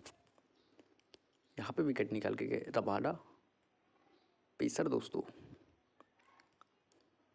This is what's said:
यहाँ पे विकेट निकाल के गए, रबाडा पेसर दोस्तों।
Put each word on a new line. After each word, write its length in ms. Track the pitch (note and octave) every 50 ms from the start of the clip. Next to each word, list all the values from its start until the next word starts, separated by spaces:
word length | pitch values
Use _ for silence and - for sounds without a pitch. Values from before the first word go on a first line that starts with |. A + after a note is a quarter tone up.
| - - - _ _ _ _ _ _ _ _ _ _ _ _ - - _ _ _ _ _ - - _ _ _ _ _ _ _ -
यहाँ 160 | - - -
पे 100 | - D#3+
विकेट 280 | C#3+ B2+ G#2+ G#2 - G#2+
निकाल 220 | G#2+ G2+ G2+ G#2
के 100 | - -
गए, 200 | - - - - -
रबाडा 480 | - A2+ G#2 G#2 G2+ - - D3+ E3+ E3 - - - _ _ _ _ _ _ _ _ _ _ _ _ _ _ _ _ _ _ _ _ _ _ _ _ -
पेसर 280 | - - - - - C3+
दोस्तों। 340 | B2+ A2 - - - - - - - - - - - - - - _ _ _ _ _ - - _ _ _ _ _ - - - _ _ - - _ _ _ _ _ _ _ _ _ _ _ _ _ _